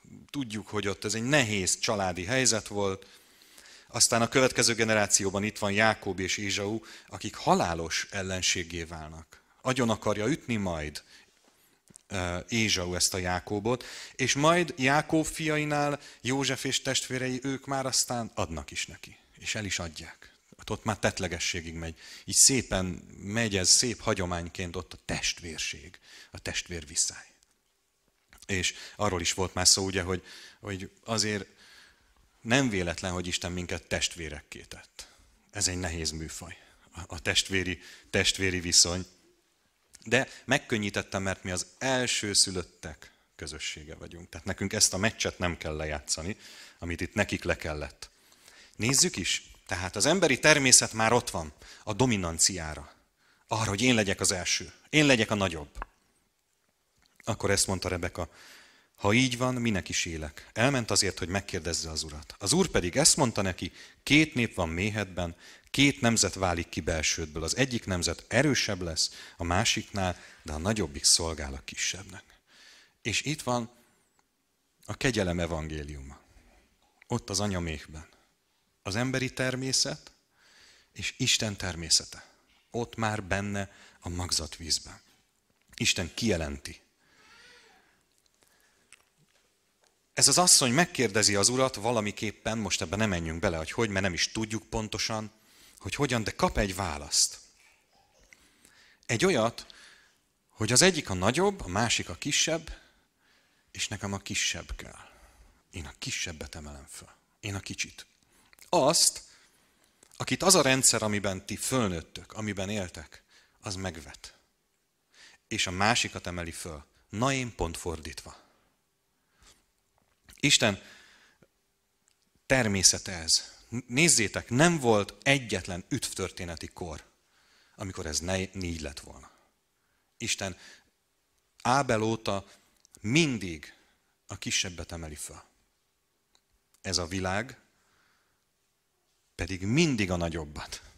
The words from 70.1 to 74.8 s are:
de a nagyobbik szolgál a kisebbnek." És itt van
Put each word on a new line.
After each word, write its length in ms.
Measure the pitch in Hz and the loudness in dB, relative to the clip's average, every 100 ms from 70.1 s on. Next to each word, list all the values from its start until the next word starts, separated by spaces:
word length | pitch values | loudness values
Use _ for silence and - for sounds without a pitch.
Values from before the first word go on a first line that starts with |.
| - - - | -4 -12 -16
de 100 | 78 | -10
a 60 | 76 | -4
nagyobbik 460 | 92 107 80 73 | -2 0 -2 0
szolgál 500 | - - 82 76 71 | 2 4 2 -4 -8
a 80 | 67 | -10
kisebbnek." 600 | - - - 90 95 92 - _ _ - - - _ _ | -10 -6 -6 -6 -12 -20 -20 _ _ -20 -20 -20 _ _
És 200 | 113 98 | -4 -2
itt 200 | 139 156 | -2 -4
van 280 | - 123 113 - _ _ _ _ _ _ _ _ _ _ | -2 -2 -4 -12 _ _ _ _ _ _ _ _ _ _